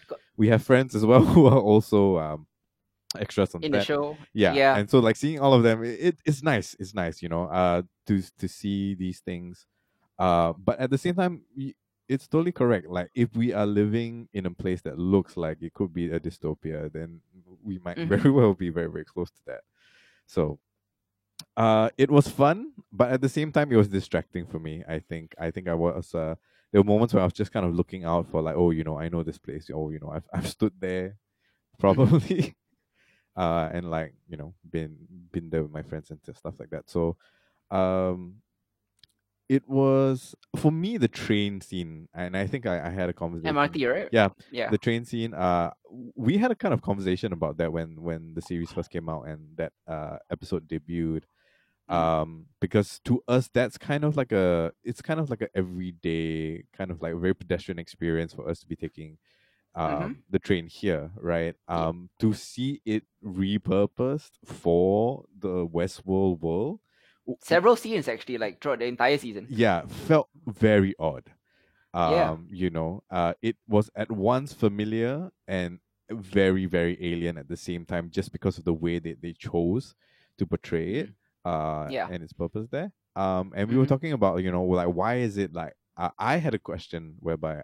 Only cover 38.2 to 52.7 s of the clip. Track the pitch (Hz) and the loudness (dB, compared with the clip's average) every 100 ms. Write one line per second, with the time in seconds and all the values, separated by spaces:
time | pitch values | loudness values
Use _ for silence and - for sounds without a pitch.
38.2 | 90 104 _ _ _ _ _ _ _ _ | -8 -18 _ _ _ _ _ _ _ _
39.2 | _ _ - 135 - 135 135 135 135 131 | _ _ 0 0 2 2 4 4 2 0
40.2 | - - _ - 156 160 185 233 120 - | -6 -20 _ 0 0 0 -4 0 0 -2
41.2 | - 104 101 98 - 92 82 80 82 85 | -2 0 0 -4 -10 -8 -8 -12 -16 -10
42.2 | 90 92 98 135 110 87 80 92 90 87 | -6 -4 -4 -4 -4 -4 -4 -4 -4 -4
43.2 | 85 85 80 147 147 170 123 151 208 113 | -6 -6 -2 0 0 0 -2 -2 0 2
44.2 | 101 - - 123 110 107 - 117 117 120 | 2 0 -14 -6 -2 -2 0 -4 -4 -6
45.2 | 117 82 90 87 85 - _ 117 120 - | -6 -2 0 2 0 -6 _ -18 -16 -4
46.2 | 117 196 247 226 202 117 - - - 90 | 0 2 2 -2 -2 -2 -2 -2 0 -2
47.2 | 113 85 80 78 82 82 80 80 85 82 | -2 -4 -4 -2 -4 -4 -8 -10 -8 -8
48.2 | 82 80 82 87 82 - 82 87 82 80 | -8 -12 -8 -6 -6 -8 -8 -8 -8 -8
49.2 | 67 78 76 80 80 _ - 80 76 76 | -10 -14 -16 -10 -10 _ -12 -10 -10 -14
50.2 | - - - 90 80 80 80 85 82 80 | -12 -12 -8 -8 -6 -10 -8 -6 -4 -6
51.2 | - _ _ _ _ _ - 87 82 80 | -8 _ _ _ _ _ -6 0 2 0
52.2 | 78 82 80 - 95 | -2 -8 -18 -8 -2